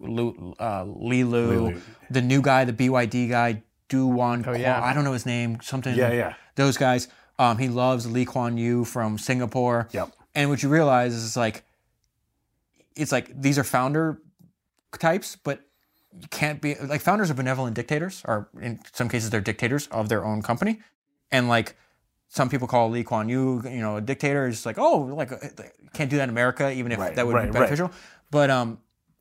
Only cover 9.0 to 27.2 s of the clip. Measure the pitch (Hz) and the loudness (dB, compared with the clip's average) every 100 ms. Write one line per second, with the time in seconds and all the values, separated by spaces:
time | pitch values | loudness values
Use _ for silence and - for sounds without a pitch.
9 | 110 107 - 127 120 131 123 120 113 120 | -2 -2 -2 -2 0 0 0 0 -2 -6
10 | 98 _ _ 151 143 139 139 156 147 127 | -6 _ _ -2 0 2 2 4 6 4
11 | 123 117 113 170 113 - _ _ _ _ | 2 -2 -4 -2 -2 -2 _ _ _ _
12 | _ _ _ _ _ _ _ _ _ - | _ _ _ _ _ _ _ _ _ -6
13 | 147 127 - 131 139 143 131 127 131 151 | -2 -2 -2 -2 2 2 2 0 2 0
14 | 160 - _ _ _ _ _ _ _ - | 0 -4 _ _ _ _ _ _ _ -2
15 | 165 190 - - - 139 _ _ _ _ | 0 0 -4 -10 -8 -8 _ _ _ _
16 | _ - - - 151 151 147 143 139 147 | _ -20 -14 -4 -4 -2 -4 -4 -4 -2
17 | 170 202 185 131 131 131 127 113 120 151 | 2 2 2 0 -2 -2 -2 -4 -2 -2
18 | 180 190 - 110 104 - 120 113 - - | -4 -8 -4 -4 -4 -12 -10 -10 -12 -6
19 | 120 120 110 110 101 104 117 143 - 110 | -2 -2 -2 -2 -2 -2 0 -2 -2 -4
20 | 107 110 107 107 107 120 - 220 - _ | 0 0 0 -4 -2 0 0 -2 -8 _
21 | _ _ - 131 123 117 107 - _ _ | _ _ -2 0 2 2 0 -8 _ _
22 | _ _ _ - 127 135 123 123 113 117 | _ _ _ -2 0 0 0 2 2 0
23 | 113 110 107 127 131 123 127 127 110 107 | -2 -2 0 0 0 -2 -4 -6 -4 -4
24 | 107 135 143 143 131 113 117 113 294 240 | -4 -2 0 0 0 -4 -6 0 2 2
25 | 131 147 135 127 - - - _ - - | 0 -6 -8 -8 -14 -16 -20 _ -16 -4
26 | 143 143 131 117 123 123 139 127 120 113 | 0 0 0 2 2 2 -2 -2 -4 -2
27 | 104 123 | -2 0